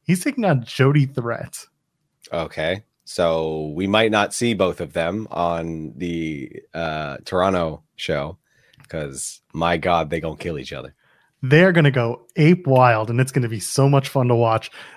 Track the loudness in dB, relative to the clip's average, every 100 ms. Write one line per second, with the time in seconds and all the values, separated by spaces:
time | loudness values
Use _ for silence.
0 | -2 -2 -2 -2 0 0 -2 2 4 4
1 | 2 -2 -6 -8 -10 -16 -20 _ _ _
2 | _ _ -10 -8 -6 -4 -4 -4 -8 _
3 | -12 -2 0 0 -2 -4 -6 -4 0 2
4 | 2 2 0 -2 -2 0 0 -2 -6 -4
5 | -4 -6 -8 -4 -2 -2 -6 -8 -12 -10
6 | -8 -6 -6 -8 -12 -16 -14 -8 -6 -6
7 | -8 -12 -6 0 2 0 -2 -6 _ -12
8 | -6 -4 -6 -12 _ _ _ _ _ -10
9 | -10 -10 -14 -16 _ -4 -2 0 0 0
10 | 0 -4 -6 -8 -8 -10 -10 -14 -16 _
11 | _ _ _ _ 2 6 6 6 4 2
12 | -2 -4 _ 4 6 6 4 6 6 4
13 | 0 0 0 0 -2 -6 -4 2 4 4
14 | 2 0 2 2 2 0 -4 -14 -20